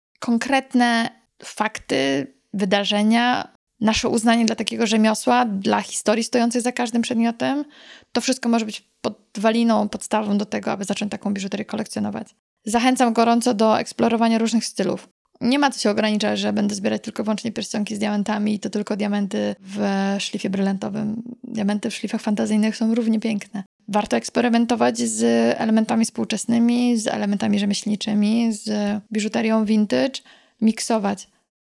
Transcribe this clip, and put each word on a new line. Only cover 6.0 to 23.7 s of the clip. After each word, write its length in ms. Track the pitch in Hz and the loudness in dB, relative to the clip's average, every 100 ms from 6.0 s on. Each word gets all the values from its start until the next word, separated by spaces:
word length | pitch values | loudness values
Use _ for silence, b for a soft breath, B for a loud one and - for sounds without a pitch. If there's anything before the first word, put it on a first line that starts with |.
| - 226 | 0 0
stojącej 380 | 226 247 233 240 | 2 2 2 0
za 100 | 240 | -2
każdym 300 | 247 240 233 | -2 -2 0
przedmiotem, 640 | 233 233 233 233 254 277 294 B B B B | 0 0 0 0 -2 -2 -6 B B B B
to 100 | 240 | -4
wszystko 280 | 247 254 240 | -2 0 0
może 160 | 233 214 | 0 0
być 240 | - - _ | -8 -16 _
podwaliną, 880 | 233 208 _ - 220 226 233 214 208 | -8 -8 _ -2 0 2 4 2 0
podstawą 480 | - - 214 208 202 | -4 -4 -2 0 0
do 80 | 202 | 0
tego, 260 | 208 208 | -4 -4
aby 120 | - | -4
zacząć 280 | 196 202 208 | -4 -4 -6
taką 220 | 214 202 | -6 -6
biżuterię 320 | 196 190 202 214 | -4 -6 -8 -6
kolekcjonować. 600 | 214 208 214 208 214 - _ _ _ 214 | -8 -6 -6 -6 -6 -12 _ _ _ -4
Zachęcam 480 | 226 254 254 247 | 0 2 4 2
gorąco 400 | 226 226 233 247 | 4 4 4 2
do 260 | 208 220 220 | 2 4 2
eksplorowania 580 | 233 - 233 226 226 226 | 0 0 0 2 2 2
różnych 280 | 226 226 - | 2 0 -2
stylów. 440 | - 196 - - _ _ _ | -2 -2 -4 -8 _ _ _
Nie 180 | 240 277 | 0 2
ma 120 | 277 | 2
co 80 | - | 2
się 100 | 214 | 0
ograniczać, 500 | 208 214 208 208 208 | 2 0 0 0 0
że 140 | 208 | -2
będę 220 | 208 208 208 | 0 -2 -2
zbierać 280 | 214 214 | -2 -4
tylko 200 | - - | -4 -6
wyłącznie 280 | 214 214 226 | -4 -4 -4
pierścionki 440 | 220 202 220 202 208 | -6 -6 -4 -4 -4
z 40 | |
diamentami 540 | 214 208 208 214 214 | -2 -2 -2 -2 -2
i 60 | 208 | -2
to 100 | 180 | -4
tylko 260 | 208 202 208 | -4 -4 -2
diamenty 600 | 208 202 196 208 208 202 | -2 -2 -2 -2 -4 -4
w 180 | 190 202 202 196 196 202 | -10 -4 -2 0 -2 -2
szlifie 300 | - 202 214 | -4 -6 -4
brylantowym. 760 | 196 196 190 214 196 214 226 240 240 | -2 0 -2 -4 -4 -4 -6 -8 -14
Diamenty 460 | - 220 202 208 233 | -10 -4 -2 -2 -4
w 60 | - | -6
szlifach 260 | 208 226 | -6 -4
fantazyjnych 560 | - 208 220 214 220 208 | -2 -2 0 2 2 0
są 180 | 220 226 | 0 2
równie 240 | 226 220 | 2 0
piękne. 440 | 226 214 - 202 - | 0 -4 -6 -12 -12